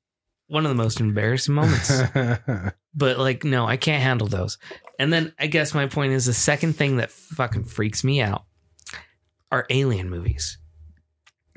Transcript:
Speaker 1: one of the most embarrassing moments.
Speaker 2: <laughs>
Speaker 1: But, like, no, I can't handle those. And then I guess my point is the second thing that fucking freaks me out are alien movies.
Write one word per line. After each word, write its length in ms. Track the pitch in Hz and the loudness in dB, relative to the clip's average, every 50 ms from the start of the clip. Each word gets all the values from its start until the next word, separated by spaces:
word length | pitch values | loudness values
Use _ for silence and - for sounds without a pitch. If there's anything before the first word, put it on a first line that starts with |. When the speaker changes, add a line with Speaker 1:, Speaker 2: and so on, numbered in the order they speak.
| _ _ _ _ _ _ _ _ _ | _ _ _ _ _ _ _ _ _
Speaker 1:
one 180 | - 151 156 156 | -4 -2 0 2
of 40 | 147 | 2
the 60 | 131 | 2
most 240 | 117 113 113 - - | 2 0 0 0 0
embarrassing 540 | 113 107 104 107 107 113 127 131 - 143 143 | 0 0 0 0 0 0 0 0 0 0 2
moments. 460 | 147 151 110 - 120 - - 139 131 127 127 - | 2 4 4 2 2 2 2 2 2 2 2 0
Speaker 2:
<laughs> 600 | 139 123 120 117 - - - 117 98 90 98 - _ _ _ - | 0 0 0 -2 -2 -2 -4 -4 -4 -4 -6 -8 _ _ _ -4
Speaker 1:
But, 220 | 147 143 127 127 127 | 0 0 2 2 2
like, 240 | 135 135 127 127 - | 0 0 0 0 0
no, 220 | 147 131 123 117 | 0 0 2 2
I 80 | 110 123 | 0 0
can't 260 | 123 - 160 151 139 | 0 0 0 0 2
handle 240 | 131 135 127 117 107 | 2 2 2 2 0
those. 300 | 101 101 92 92 - - - - - - - - - - | 0 -2 -2 -4 -4 -6 -10 -14 -20 -20 -20 -20 -12 -6
And 140 | - 135 151 | -2 0 2
then 220 | 165 165 160 160 - | 2 0 0 -2 -4
I 100 | - 151 | -6 -4
guess 260 | 151 156 160 147 - - | 0 0 0 0 0 0
my 120 | 147 139 | 0 0
point 260 | 135 - 147 139 135 135 | 0 0 0 0 0 2
is 140 | 131 123 | 2 2
the 60 | 127 113 | 2 2
second 440 | - - 151 147 143 165 165 151 | 2 2 2 2 2 2 0 0
thing 180 | - 151 139 135 | 2 2 2 2
that 160 | 120 117 - | 0 0 -2
fucking 540 | - - - - 160 139 127 120 - - 117 | -6 -14 -18 -10 -4 -4 -2 -2 -2 -4 -6
freaks 400 | - - - 104 107 107 - - | -6 -4 -2 -2 -2 -2 0 0
me 160 | 131 143 139 | 0 2 2
out 240 | 113 101 98 - - _ _ _ _ _ _ _ - - - - - _ _ _ _ _ _ _ _ - | 0 0 -2 -4 -6 _ _ _ _ _ _ _ -16 -14 -14 -16 -18 _ _ _ _ _ _ _ _ -2
are 140 | 135 123 - - | -2 -2 0 2
alien 400 | 123 135 139 131 113 92 92 90 | 2 2 2 2 0 0 -2 -4
movies. 480 | 87 85 87 - - - - - - - - - - - - - - _ _ _ _ _ _ _ _ _ _ _ - | -6 -4 -4 -4 -4 -4 -4 -8 -10 -14 -20 -20 -20 -20 -20 -20 -20 _ _ _ _ _ _ _ _ _ _ _ -20